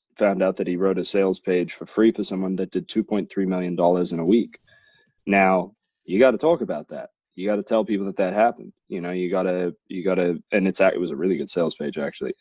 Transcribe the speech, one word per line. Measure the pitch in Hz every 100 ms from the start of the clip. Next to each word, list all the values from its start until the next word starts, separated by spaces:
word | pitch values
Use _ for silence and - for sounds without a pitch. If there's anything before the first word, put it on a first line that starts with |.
| _ -
found | 104 95
out | 95 92
that | 90
he | 90
wrote | 95 92
a | 87
sales | 101 95 92
page | - 90 85
for | - 82
free | - 110
for | 110
someone | 98 95 95 95
that | 95
did | 92 -
two | 110
point | 107 104 -
three | - 92
million | 92 90 87
dollars | 87 90 87
in | 85
a | 82
week. | 117 - - _ _ _ _ _ _ -
Now, | 98 95 95 90 - _ _ -
you | 95
gotta | 131 110
talk | 156 170
about | 104 76 73
that. | - - _ _ -
You | 98
gotta | 104
tell | 101 113 104
people | 101 98
that | 92
that | 92
happened. | 101 117 117 - - _
You | 95
know, | 87
you | 92 90
gotta, | 92 92 90 90 - _
you | 92
gotta, | 90 92 87 82 -
and | 104 95
it's, | -
it | 95 85
was | 87
a | 71
really | 90 80
good | 71
sales | - 80 -
page, | 73 76
actually. | 71 - 65 -